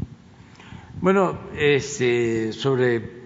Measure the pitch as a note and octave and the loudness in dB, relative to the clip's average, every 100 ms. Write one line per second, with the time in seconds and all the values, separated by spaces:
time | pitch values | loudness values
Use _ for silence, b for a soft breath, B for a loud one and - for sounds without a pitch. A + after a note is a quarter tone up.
0 | - - - - B B B B B - | -8 -12 -20 -20 B B B B B -2
1 | F3+ G3 F3 D3 - - D3 C#3 C3 - | 2 4 2 -2 -10 0 2 2 0 -2
2 | B2+ A#2+ A#2 A2+ A2 G#2+ C#3 C3 B2+ A#2 | 2 2 2 0 -2 -2 0 2 2 2
3 | G#2 - | -4 -16